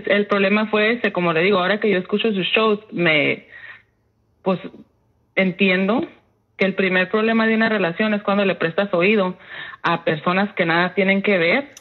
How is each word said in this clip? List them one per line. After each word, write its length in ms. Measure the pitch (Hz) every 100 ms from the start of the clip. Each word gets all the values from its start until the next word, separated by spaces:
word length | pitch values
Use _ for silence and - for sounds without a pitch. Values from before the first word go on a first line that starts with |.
| 202
El 200 | 202 208
problema 420 | 202 196 208 214
fue 220 | 214 214
ese, 180 | 233 208
como 220 | 185 175
le 80 | 160
digo, 160 | 185 196
ahora 220 | 180 208
que 100 | 220
yo 80 | 185
escucho 340 | 180 208 226
sus 140 | 196 170
shows, 340 | 226 220 208 -
me, 540 | 170 170 151 139 - - - - - _ _ _ _ _ _
pues, 160 | 190 180 - - - _ _ _ _
entiendo 720 | - 190 175 196 185 190 247 339 - _ _ _ -
que 80 | 190
el 80 |
primer 360 | 190 190 185 180
problema 360 | 220 220 226 220
de 100 | 220
una 120 | 226
relación 460 | 220 170 170 214
es 80 | 208
cuando 220 | 208 202
le 100 | 196
prestas 380 | 170 165 165 202
oído 420 | 175 185 214 185 180 - - - -
a 220 | - 165
personas 500 | - 156 180 185 202
que 100 | -
nada 300 | 170 165 180
tienen 260 | 196 190 196
que 140 | 196 190
ver 340 | 165 240 277 -